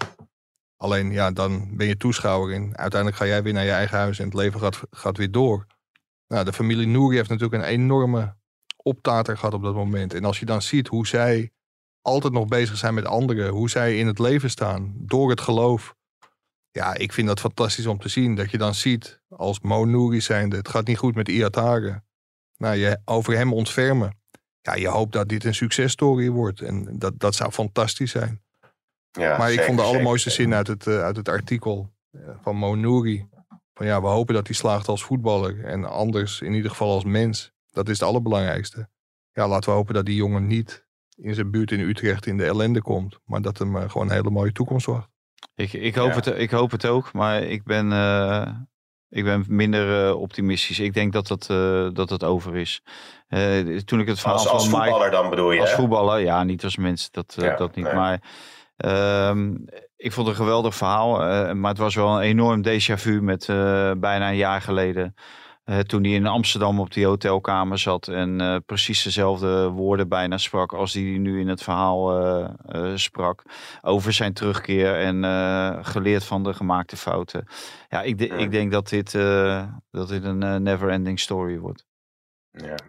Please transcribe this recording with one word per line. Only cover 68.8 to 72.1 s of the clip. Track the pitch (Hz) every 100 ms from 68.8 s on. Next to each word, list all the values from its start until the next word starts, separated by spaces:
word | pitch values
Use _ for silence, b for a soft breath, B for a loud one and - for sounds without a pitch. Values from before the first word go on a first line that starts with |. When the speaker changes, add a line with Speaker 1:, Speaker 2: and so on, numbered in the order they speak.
| - 107
Speaker 3:
dezelfde | 101 101 98 92 95 95 92
woorden | 92 95 98 92
bijna | 92 90 92
sprak | - 98 92
als | 87 95
die | 101 95
hij | 95
nu | 98 95
in | 92
het | 92
verhaal, | - 90 95 92 92